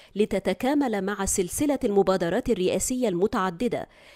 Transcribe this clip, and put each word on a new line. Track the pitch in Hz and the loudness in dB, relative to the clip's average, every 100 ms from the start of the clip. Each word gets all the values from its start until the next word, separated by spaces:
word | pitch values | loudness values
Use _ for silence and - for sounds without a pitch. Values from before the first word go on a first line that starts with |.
| - 196 | -6 -2
لتتكامل | 214 196 196 190 254 294 262 208 | 0 0 -2 0 0 2 0 0
مع | 190 208 | -2 -2
سلسلة | 196 - 180 - 285 285 | -2 -2 -2 0 0 0
المبادرات | 226 202 185 185 170 190 269 | 2 4 4 2 0 0 0
الرئاسية | 208 180 190 - 254 233 | 0 0 0 -2 -2 0
المتعددة | 170 214 226 185 170 247 135 - - - | 0 0 0 -2 -2 -4 -4 -8 -16 -20